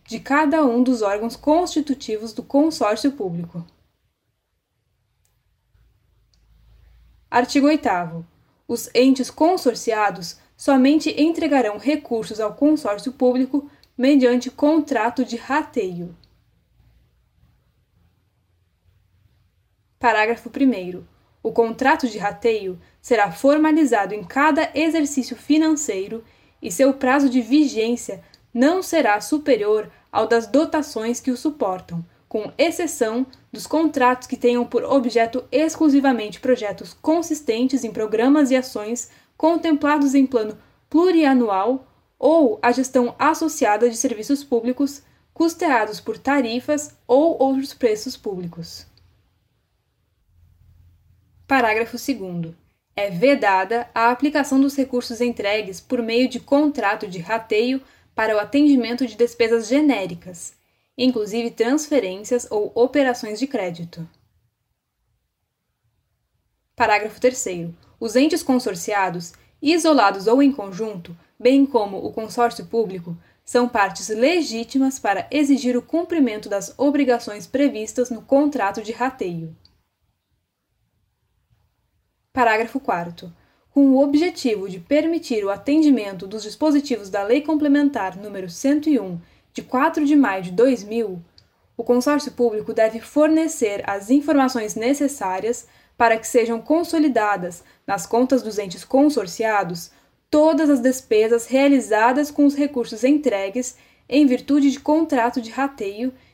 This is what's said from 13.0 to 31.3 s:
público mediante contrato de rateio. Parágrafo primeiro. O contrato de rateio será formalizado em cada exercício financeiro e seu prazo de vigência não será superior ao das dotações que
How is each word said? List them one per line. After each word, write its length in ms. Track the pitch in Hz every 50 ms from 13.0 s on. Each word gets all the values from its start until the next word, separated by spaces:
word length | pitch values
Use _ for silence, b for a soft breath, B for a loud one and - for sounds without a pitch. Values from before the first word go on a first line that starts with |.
| - 262 247
público 560 | - 262 247 247 254 262 254 285 285 285 B B B B B _ -
mediante 520 | 247 269 302 277 254 240 247 247 247 262
contrato 760 | - - - 294 311 330 294 - 254 226 214 240 240 - 247
de 120 | 226 233
rateio. 800 | 226 - - 262 302 311 - - 247 202 185 180 175 175 180 175 - _ _ _ _ _ _ _ _ _ _ _ _ _ _ _ _ _ _ _ _ _ _ _ _ _ _ _ _ _ _ _ _ _ _ _ _ _ _ _ _ _ _ _ _ _ _ _ _ _ _ _ _ _ _ _ _ _ _ _ _ _ _ _ _ _ _ _ _ _ _ _ _ _ _ _ _
Parágrafo 520 | - 240 214 214 214 220 233 226 - 233
primeiro. 560 | - 285 277 262 233 190 180 180 180 180 - - _ _ _ _ _ _ -
O 60 | 220
contrato 560 | - - 233 226 226 - 277 269 311 302 277
de 120 | 240 208 208
rateio 600 | 196 208 196 - - 233 226 214 202 185 185 175 b b b b
será 320 | _ - 247 220 208 190 170
formalizado 800 | - - 269 285 302 311 311 311 311 320 254 233 214 196 190 208
em 80 | 208 196
cada 480 | 175 - 262 285 311 302 320 311 - -
exercício 580 | - 320 330 302 330 294 285 - - 240 - 240
financeiro 880 | - - - 285 311 320 311 320 277 - - 202 190 190 202 220 226 b b b b b b b b -
e 80 | 220
seu 240 | 175 - 269 269 269
prazo 340 | 277 - 254 262 294 277 269
de 120 | 233 254
vigência 800 | 226 214 262 302 302 277 - 220 220 233 240 240 - - 196 175 b b b b b b -
não 260 | 233 247 294 349 370
será 400 | 370 - - 320 269 220 208 208
superior 680 | 208 - 302 302 302 - 262 214 208 208 214 214 208 - b b b b -
ao 160 | - 220 214
das 180 | 220 233 220
dotações 720 | 208 - 277 330 320 - 311 294 - - 220 220 226 240 240
que 140 | - -